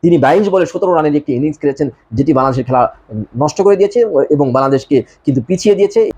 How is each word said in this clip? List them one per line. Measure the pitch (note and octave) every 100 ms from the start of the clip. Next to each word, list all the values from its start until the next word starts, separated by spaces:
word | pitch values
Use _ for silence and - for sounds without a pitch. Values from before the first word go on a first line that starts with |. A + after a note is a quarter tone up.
তিনি | E3+ E3+
বাইশ | C3+ E3+ G3+
বলে | F#3 E3+
সতেরো | F3+ F3+
রানের | E3+ D3+ D3
একটি | D3
ইনিংস | B2 D3 D3
খেলেছেন, | C#3+ C3+ C#3+ - _
যেটি | A2+ C#3
বাংলাদেশের | C3+ C3+ B2+ B2
খেলা | B2+ - - _ A2 G2+ A#2
নষ্ট | D3 -
করে | G3+ G3
দিয়েছে | G3 A#3+ A3+ D#3 C3+
এবং | D3 C#3
বাংলাদেশকে | B2+ C3+ C3+ - C3+ - _
কিন্তু | - B2+ A2+
পিছিয়ে | F3+ G#3+
দিয়েছে | G3 G3 A3+ A3